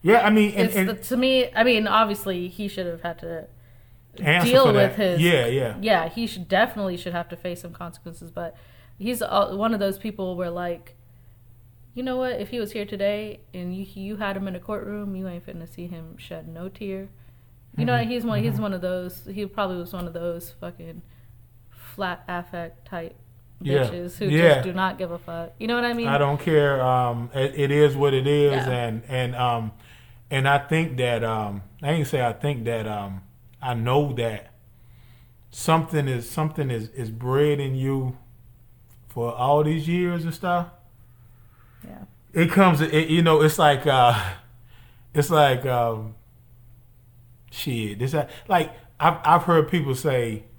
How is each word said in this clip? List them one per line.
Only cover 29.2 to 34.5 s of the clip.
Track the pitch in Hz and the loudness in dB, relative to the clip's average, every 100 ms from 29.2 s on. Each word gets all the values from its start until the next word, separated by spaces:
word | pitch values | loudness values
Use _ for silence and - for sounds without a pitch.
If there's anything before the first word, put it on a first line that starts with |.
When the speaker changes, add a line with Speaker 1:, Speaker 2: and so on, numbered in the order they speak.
| 123 123 | -4 0
Speaker 1:
um, | 127 117 110 - - - - - - | 0 0 -4 -10 -20 -20 -20 -20 -6
and | 135 135 | 0 2
I | 143 | 2
think | - 160 165 127 | 2 0 0 -2
that, | 123 113 | 0 0
um, | 113 110 104 101 95 - | -2 -2 -4 -8 -14 -8
I | 143 | -2
ain't | 165 143 | -2 0
say | 139 120 | 0 -2
I | |
think | 113 147 131 | -2 -4 -4
that, | 113 117 107 | -4 -4 -4
um, | 104 101 95 - - - - | -6 -8 -12 -16 -20 -20 -10
I | 127 | -6
know | 120 113 139 143 | -2 2 2 2
that | 120 117 104 - | -2 -4 -6 -14